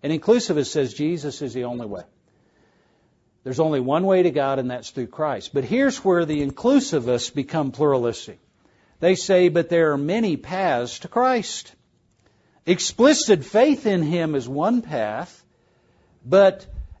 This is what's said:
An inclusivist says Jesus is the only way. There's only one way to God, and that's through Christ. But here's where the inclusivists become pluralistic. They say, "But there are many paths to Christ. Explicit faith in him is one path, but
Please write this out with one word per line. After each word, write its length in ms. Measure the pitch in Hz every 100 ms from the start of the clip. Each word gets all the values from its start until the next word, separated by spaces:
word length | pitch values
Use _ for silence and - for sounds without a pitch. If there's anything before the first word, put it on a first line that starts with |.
An 160 | 143 160
inclusivist 500 | - 240 - 151 131
says 260 | 156 131
Jesus 480 | 107 151 170 143 -
is 100 | 139
the 120 | 120
only 200 | 123 123
way. 200 | 113 95 - _ _ _ _ _ _ _ _ _ _ _ _ _
There's 160 | 127 131
only 200 | 156 143
one 260 | 127 156 190
way 160 | 185
to 80 | 180
God, 280 | 139 135 135
and 120 | 127
that's 180 | 123 -
through 200 | - 117
Christ. 440 | - 156 113 -
But 120 | 139
here's 380 | 123 233 277 -
where 220 | 196 175
the 220 | 160 151 139
inclusivists 880 | - 233 277 - 160 120 120 -
become 380 | 143 131 - 139
pluralistic. 680 | 127 147 135 120 110 - - _ _ _ _ _ _
They 140 | 175
say, 360 | 185 - 185 180
"But 180 | 165 165
there 240 | 170 156
are 60 | 143
many 400 | 147 214 220 147
paths 600 | - 185 185 123 120 -
to 80 | -
Christ. 640 | 233 254 247 - - - _ _ _ _ _ _ _ _ _
Explicit 800 | - 185 - - 254 302 - 185
faith 400 | 127 214 294 285
in 180 | 220 185
him 320 | 151 170 160
is 140 | 143 120
one 320 | 139 185 247
path, 640 | 226 143 107 110 175 - _ _ _ _ _ _ _ _
but 420 | 120 185 190 190 - - - -